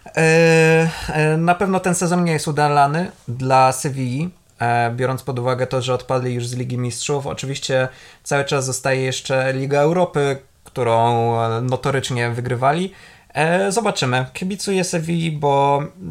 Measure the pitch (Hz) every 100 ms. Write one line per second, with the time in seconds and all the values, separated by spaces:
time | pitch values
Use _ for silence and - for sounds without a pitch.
0 | - - 160 165 165 165 160 160 165 160
1 | - 156 151 160 170 175 196 185 185 175
2 | 175 180 175 156 160 143 147 147 139 156
3 | 185 - - 123 131 135 131 131 151 135
4 | 127 127 175 - _ - 117 120 120 120
5 | 127 131 - 123 123 123 127 131 123 123
6 | - 131 127 120 120 123 127 123 123 117
7 | - 143 139 156 135 139 - 131 127 -
8 | - - - 143 139 143 131 127 135 131
9 | 131 127 - 131 131 131 139 143 147 175
10 | 175 160 139 131 - _ - - 120 113
11 | 117 120 117 117 113 113 127 127 143 135
12 | - 123 120 120 123 120 131 160 185 -
13 | - - _ - 156 180 196 202 214 185
14 | 135 127 131 - 185 208 - 190 180 175
15 | 160 170 165 147 147 139 143 143 147 185
16 | 185